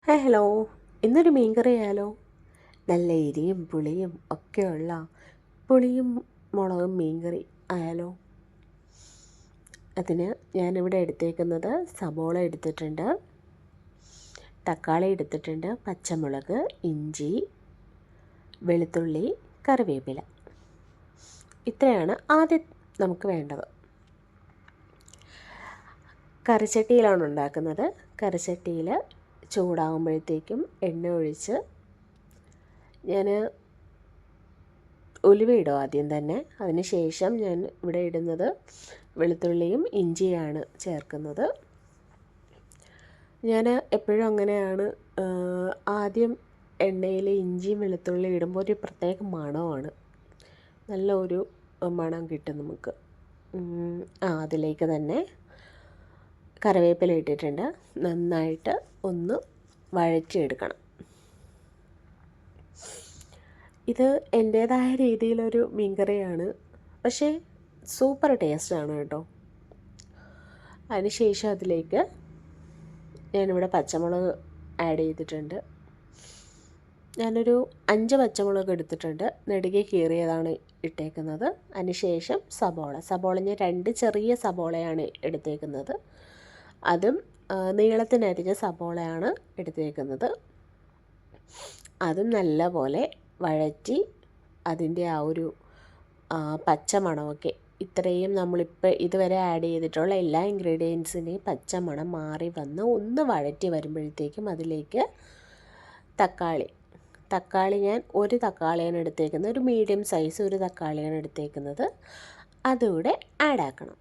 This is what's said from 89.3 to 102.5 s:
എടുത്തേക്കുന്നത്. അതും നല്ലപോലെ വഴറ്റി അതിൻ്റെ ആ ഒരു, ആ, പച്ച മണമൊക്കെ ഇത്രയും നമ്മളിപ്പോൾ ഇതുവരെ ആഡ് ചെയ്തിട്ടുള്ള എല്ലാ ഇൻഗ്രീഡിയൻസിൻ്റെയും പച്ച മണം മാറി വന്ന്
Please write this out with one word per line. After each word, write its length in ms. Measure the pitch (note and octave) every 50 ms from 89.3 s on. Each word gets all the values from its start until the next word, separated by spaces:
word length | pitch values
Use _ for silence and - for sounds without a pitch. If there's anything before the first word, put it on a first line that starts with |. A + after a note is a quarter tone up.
| G4 A#4+ - _ _ -
എടുത്തേക്കുന്നത്. 720 | F3+ D#3+ D#3 - D#3 D3+ D3 - C3+ C#3 C3+ C3 - B3 G#4+ - _ - - - - _ _ _ _ _ _ _ _ _ _ _ _ _ - - _ _ - - - - - - - - _ _
അതും 280 | F#3+ E3+ D#3+ F#3 G#3 A#3
നല്ലപോലെ 720 | A#3 G#3 F#3 E3 D3+ D#3 E3 F3+ F3+ E3 C3 C3+ C#3+ F#3 C#4 - - - _ _ _ _
വഴറ്റി 560 | F3+ E3 D#3 D#3 D#3 D#3 D3+ - - - B3+ D#4 G#4+ A4 - - - _ _ _ _ _ _ _ -
അതിൻ്റെ 420 | E3+ E3 E3 E3+ D#3 E3+ F3 F3 E3+
ആ 100 | D#3+ D3+
ഒരു, 260 | D3 D#3 D#3+ E3+ E3 D#3+ - _ _ - - - - - - - - _ _ _ _ _
ആ, 80 | - D#3+ D#3 D3+ D#3
പച്ച 400 | D#3 - - D#3 D3+ - - -
മണമൊക്കെ 560 | G3+ F#3+ F3 D#3+ D3+ D3 D3+ D3 D3 - E3 D#3+ - - _ _ _
ഇത്രയും 540 | F#3+ F#3 _ F#3+ F3+ F#3 F3+ F3+ F#3 F#3+ G3
നമ്മളിപ്പോൾ 580 | G3 F3+ F3 F3 F3 E3+ E3 - _ - F#3 - -
ഇതുവരെ 380 | F3+ F3 F#3 F#3+ F#3+ F3+ F#3 F#3+
ആഡ് 240 | F#3 F3 E3+ E3
ചെയ്തിട്ടുള്ള 520 | E3 E3+ E3 E3 E3 D#3+ - D#3+ D#3+ F#3 G3
എല്ലാ 280 | F#3+ F3+ D#3+ D3+ E3
ഇൻഗ്രീഡിയൻസിൻ്റെയും 960 | F3+ G3+ G#3 G3 F#3 E3+ E3 D#3+ E3+ E3 E3+ E3+ D#3+ - - F3 E3 E3 F3 G3 -
പച്ച 300 | - D#3+ B2+ - - -
മണം 360 | F3+ F3+ E3+ D3 D3 D#3 F3
മാറി 360 | F3 D#3+ D#3 D3+ D#3 D#3 E3+
വന്ന് 340 | E3+